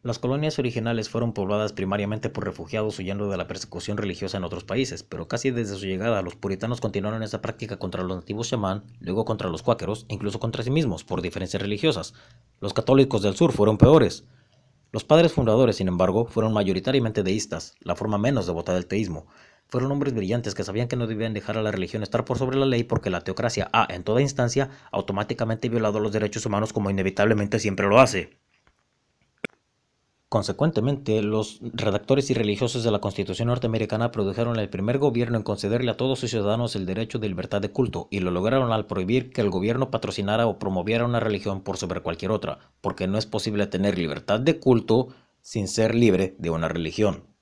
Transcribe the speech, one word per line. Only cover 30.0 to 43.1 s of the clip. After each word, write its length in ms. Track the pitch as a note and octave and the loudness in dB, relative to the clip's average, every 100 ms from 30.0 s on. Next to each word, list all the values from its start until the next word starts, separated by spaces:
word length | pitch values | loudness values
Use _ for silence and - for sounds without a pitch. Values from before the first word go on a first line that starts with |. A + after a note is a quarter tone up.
| _ _ _ | _ _ _
Consecuentemente, 960 | A2+ G2 F#2+ D#3 C3 A#2+ C#3 C#3 A2 | -2 -2 0 0 2 0 -2 0 0
los 380 | G#2 A2 G#2+ - A#2 | 2 -2 -2 -8 -12
redactores 560 | A#2+ G#2+ G2+ - C3+ C3+ | -2 0 0 2 2 4
y 40 | |
religiosos 520 | A#2+ G#2 G2+ A#2+ B2+ A#2 | 2 2 0 0 0 2
de 60 | |
la 100 | G#2 | 2
Constitución 480 | G2+ F#2+ G2 F#2 A#2 | 0 -2 -4 0 0
norteamericana 640 | B2 A#2 A2 G#2+ G#2+ A#2 | 0 0 0 0 0 0
produjeron 440 | A2+ G2 G2+ A#2 A2+ | 0 -2 0 0 0
el 100 | G2+ | -4
primer 280 | F#2+ G2+ C3+ | -2 -2 2
gobierno 380 | C#3+ A#2 A#2 A2+ | 2 2 0 0
en 80 | |
concederle 480 | G#2 G2+ G2+ A#2 B2 | -2 -2 0 0 0
a 60 | G#2 | -2
todos 220 | B2+ C3 | -2 -2
sus 100 | A#2+ | -2
ciudadanos 440 | A#2 G2+ A2+ A#2+ G#2 | -2 0 0 -2 -4
el 80 | F#2 | -4
derecho 340 | F#2+ A2+ A#2 | -4 -4 -4
de 80 | G#2 | -4
libertad 320 | F2+ - G2+ | -4 -4 -4
de 120 | G2 | -2
culto, 360 | - B2 F2 - | 0 -2 -2 -6
y 100 | G2+ | -4
lo 100 | F2+ | -2
lograron 400 | F2 G2+ C3+ B2 | 0 2 2 2
al 160 | A2 G#2 | -2 -2
prohibir 460 | F#2+ F#2 B2+ B2+ | -4 0 0 0
que 80 | - | -2
el 80 | G2+ | 0
gobierno 420 | F2+ G2+ A#2+ C3 | 0 -2 -2 -2
patrocinara 560 | C3+ G2+ G2 G2+ A2 A#2 | -2 -4 -4 -2 2 0
o 100 | F#2+ | 0
promoviera 460 | G2+ F#2 F2+ A2+ | -4 -2 0 0
una 160 | A#2+ A#2 | 0 0
religión 400 | A2 G2+ G#2 G2 | 0 -2 -4 -6
por 160 | G2 F#2 | -6 -6
sobre 240 | G2 F2 | -6 -6
cualquier 320 | - E2+ F#2+ | -6 -4 -2
otra, 280 | G#2+ G2+ - _ _ | -2 -2 -8 _ _
porque 280 | G2 F#2 | -8 -4
no 100 | F#2 | -2